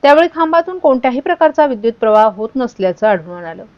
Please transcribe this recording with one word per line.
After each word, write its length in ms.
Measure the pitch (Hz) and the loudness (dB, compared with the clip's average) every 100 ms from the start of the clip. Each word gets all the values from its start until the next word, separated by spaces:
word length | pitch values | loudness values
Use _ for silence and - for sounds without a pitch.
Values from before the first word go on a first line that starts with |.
त्यावेळी 260 | 277 294 339 | 6 4 2
खांबातून 440 | 320 330 330 339 370 | -2 0 0 -2 -2
कोणत्याही 420 | 320 262 254 247 | 0 0 -2 -4
प्रकारचा 460 | 330 349 320 311 294 | -4 0 0 2 0
विद्युत 260 | 233 226 | 0 -4
प्रवाह 360 | 226 220 214 220 196 | -2 2 4 2 0
होत 120 | 220 262 | -8 -6
नसल्याचं 500 | 247 - 190 175 214 | -8 -4 -4 -2 -2
आढळून 380 | 196 160 175 | -2 -4 -16
आलं. 200 | 170 165 220 | -16 -16 -20